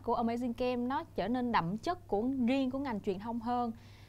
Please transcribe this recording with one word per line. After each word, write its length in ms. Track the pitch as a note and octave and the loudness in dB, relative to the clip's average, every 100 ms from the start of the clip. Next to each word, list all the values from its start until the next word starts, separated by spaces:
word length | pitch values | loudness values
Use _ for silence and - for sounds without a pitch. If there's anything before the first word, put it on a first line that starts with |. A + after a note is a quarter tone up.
của 120 | - A#3 | 0 2
Amazing 380 | A3+ A#3 B3 | 2 0 -2
Camp 360 | A#3 B3 B3 A#3+ | 0 0 0 0
nó 140 | C#4+ E4+ - | -2 -4 -2
trở 120 | F#3+ | 0
nên 240 | B3+ B3 | 0 2
đậm 260 | G#3 E3 G#3 | 2 2 0
chất 300 | - F4+ - | -2 -2 0
của, 160 | G3+ A#3+ C4+ A#3 | 0 2 2 4
riêng 240 | C4+ C4 | 4 2
của 80 | C4+ | 0
ngành 220 | C#4 G#3 | -2 -2
truyền 180 | G#3 F#3+ | -2 -2
thông 200 | A3 A#3 | -2 -4
hơn. 320 | A3+ B3 A#3+ A3+ - - | 0 0 0 -4 -12 -20